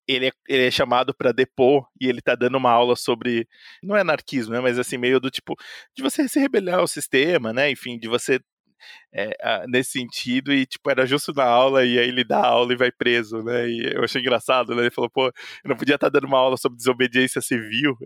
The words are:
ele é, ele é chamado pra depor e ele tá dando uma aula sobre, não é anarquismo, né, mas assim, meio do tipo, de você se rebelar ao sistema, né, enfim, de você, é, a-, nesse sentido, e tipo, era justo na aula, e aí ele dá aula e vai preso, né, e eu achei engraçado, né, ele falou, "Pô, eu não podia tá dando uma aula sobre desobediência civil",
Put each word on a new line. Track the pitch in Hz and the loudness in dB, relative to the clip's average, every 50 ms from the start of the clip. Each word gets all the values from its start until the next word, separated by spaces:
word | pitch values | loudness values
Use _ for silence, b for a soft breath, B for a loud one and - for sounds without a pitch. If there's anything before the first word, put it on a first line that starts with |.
| _ - | _ -4
ele | 131 127 131 131 | -2 0 -2 -2
é, | - _ _ - | -4 _ _ 0
ele | 135 131 127 | 2 2 2
é | 127 | 2
chamado | 120 - 139 123 123 123 127 139 - | 2 0 0 2 2 0 0 0 -2
pra | - - 127 | -2 0 0
depor | 117 127 127 - _ - 127 127 147 139 131 _ _ - | 2 2 0 0 _ 2 4 6 4 4 2 _ _ -4
e | 131 127 | -2 -2
ele | 120 117 | -2 -2
tá | - 139 123 | 0 -2 0
dando | 123 123 123 131 135 | 0 0 0 0 2
uma | 127 120 | 2 4
aula | 117 120 123 123 120 | 4 4 4 4 0
sobre, | - - - 120 113 113 123 120 117 110 - B B B B B B | 0 -2 -2 -2 -2 -2 -2 -2 -2 -4 -6 B B B B B B
não | B 196 208 | B -2 0
é | 208 | 0
anarquismo, | 190 165 151 131 - - 147 127 113 107 113 | 2 2 0 -2 -4 -6 -6 -4 -4 -4 -4
né, | 123 | -2
mas | 127 127 120 123 | 0 0 0 -2
assim, | 123 - 139 123 | -2 -4 -4 -2
meio | 123 123 131 127 | 0 2 2 2
do | 127 135 | 0 -2
tipo, | - - - - - - B B B B B B B | -6 -8 -10 -10 -12 -12 B B B B B B B
de | - | -6
você | 262 269 - - 285 240 | -6 -4 -2 -2 -2 0
se | - 302 | 0 0
rebelar | 277 277 247 208 190 180 175 185 | 0 2 0 -2 -2 0 0 0
ao | 175 - | 0 0
sistema, | - 151 - - - 131 143 170 180 151 120 110 | -2 -6 -6 -2 0 2 2 2 2 0 -2 -2
né, | 113 127 143 143 | -2 0 0 0
enfim, | 127 - - 127 120 117 | -2 -4 -8 -10 -10 -10
de | 113 110 | -6 -4
você, | 120 120 - - 135 127 - _ _ _ _ _ _ _ B B B B B B | -4 -2 0 0 -2 -2 -2 _ _ _ _ _ _ _ B B B B B B
é, | - 98 101 110 - - | -8 -6 -6 -6 -6 -6
a-, | - 113 113 95 87 127 | -4 -2 -2 -2 -2 -2
nesse | 123 127 131 - | -2 -2 -2 -2
sentido, | - 135 123 117 - - - 127 123 135 135 139 | -4 -8 -8 -8 -10 -8 -6 -4 -4 -2 -2 0
e | 143 135 131 | 0 0 0
tipo, | - - - - 147 | -2 -6 -6 -4 -2
era | 135 131 131 | 0 0 0
justo | 123 143 147 - - | 0 0 -2 -4 -4
na | 147 139 131 | -2 0 2
aula, | 120 117 123 131 135 139 131 127 | 4 4 4 4 4 4 4 2
e | 123 120 120 | 2 2 2
aí | 120 127 | 0 0
ele | 123 127 120 | 0 -2 -2
dá | 110 - - 202 | 0 0 2 2
aula | 123 117 117 123 123 | 4 4 4 2 2
e | 123 | 2
vai | 120 127 123 | 2 0 0
preso, | - - - 120 120 120 110 107 110 113 | 0 0 0 2 2 0 0 -2 -6 -8
né, | 110 117 120 120 120 120 | -4 -4 -2 -2 -2 -4
e | 117 117 117 - - | -4 -4 -4 -4 -2
eu | 131 120 | -2 -2
achei | 110 - 131 | -2 -2 -2
engraçado, | 120 127 120 113 - - 131 127 120 107 117 | 0 0 0 0 2 2 2 2 0 0 0
né, | 120 | 0
ele | 120 120 | 0 0
falou, | - - 123 117 | 0 -2 -4 -2
"Pô, | - 135 131 | 0 0 0
eu | 123 - - - - - - - - | 0 -2 -6 -14 -18 -18 -10 -6 -6
não | 127 | -4
podia | 113 - 131 143 - | -2 0 0 0 2
tá | - 143 | 2 2
dando | 139 143 139 | 2 2 0
uma | 135 139 131 | 2 2 4
aula | 131 135 131 | 4 4 2
sobre | - - 131 123 117 | 0 -2 -4 -4 -2
desobediência | 117 131 127 120 127 123 120 127 131 127 - 123 | -2 0 0 0 0 0 2 2 0 0 0 -4
civil", | - - 135 117 110 104 110 120 147 143 123 113 131 | -4 -2 -4 -4 -4 -4 -4 -2 -2 -2 -2 -4 -4